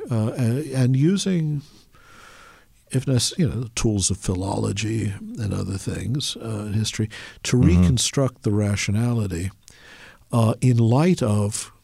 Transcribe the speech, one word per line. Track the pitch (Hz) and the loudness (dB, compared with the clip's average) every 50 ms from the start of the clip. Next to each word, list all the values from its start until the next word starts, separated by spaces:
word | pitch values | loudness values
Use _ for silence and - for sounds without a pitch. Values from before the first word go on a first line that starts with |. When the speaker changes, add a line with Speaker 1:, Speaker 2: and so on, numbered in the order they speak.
| 440 - | -8 -4
Speaker 1:
uh, | 123 110 107 113 - - | -2 -2 0 -2 -2 -2
a-, | 123 110 120 135 156 135 131 | 0 0 0 -2 -4 -4 -2
and | 131 127 123 131 | 0 2 2 4
using, | 131 143 170 202 190 - 190 185 170 156 151 151 143 - - - - - _ _ - - - - - - - - - - - - - _ _ _ _ _ _ | 4 4 4 2 2 0 0 0 0 0 -2 -2 -4 -6 -10 -16 -20 -20 _ _ -20 -20 -20 -20 -20 -20 -20 -20 -20 -20 -20 -20 -20 _ _ _ _ _ _
if | - 131 131 | -4 -2 0
nec-, | 143 131 120 - - - - | 0 0 0 0 0 0 0
you | 170 | 0
know, | 117 - 113 113 110 - | 0 0 -2 -6 -6 -4
tools | - - 113 104 101 92 - | -2 0 0 2 2 0 0
of | 98 | -2
philology | - - - 95 90 95 98 104 107 107 104 101 101 110 107 110 110 101 104 98 101 220 214 247 - | -2 -2 -4 -2 -2 -2 -2 -2 -2 -2 -2 -2 -2 -4 -2 -2 -2 -2 -2 -4 -6 -10 -12 -10 -6
and | 107 98 95 | -4 -4 -4
other | 95 95 95 98 | -4 -4 -4 -6
things, | 92 - - - 90 90 98 127 151 - - - - 113 | -6 -6 -6 -6 -6 -4 -4 -4 -4 -4 -6 -8 -8 -8
uh, | 113 110 104 107 | -8 -6 -6 -4
in | 107 101 | -2 -2
history, | 110 110 - - - 110 107 - - - - - - - | -2 -2 -2 -2 -2 -4 -4 -6 -10 -18 -18 -18 -12 -4
to | - - 123 | 0 2 4
Speaker 2:
Mm-hmm. | 131 160 87 - 90 | 6 6 6 6 6
Speaker 1:
reconstruct | 87 127 113 - - - 139 135 127 - - - | 4 4 2 0 -2 0 0 -2 -2 -2 -4 -2
the | 113 101 | -2 0
rationality, | 104 104 101 101 98 - - 101 107 117 120 120 113 107 98 90 82 92 95 - _ _ - - - - - - - - - - _ _ _ - | 0 0 0 0 -2 -2 -2 -2 0 0 0 0 -2 -2 -2 -4 -4 -6 -6 -8 _ _ -20 -20 -20 -20 -20 -20 -20 -20 -20 -20 _ _ _ 0
uh, | 120 113 110 120 - - | 2 2 2 2 2 2
in | 127 123 117 | 4 4 4
light | 117 110 117 135 160 185 175 - 127 | 4 4 4 4 4 4 2 2 2
of | 107 104 104 104 101 107 - - - - _ | 0 2 2 0 0 -2 -6 -8 -12 -16 _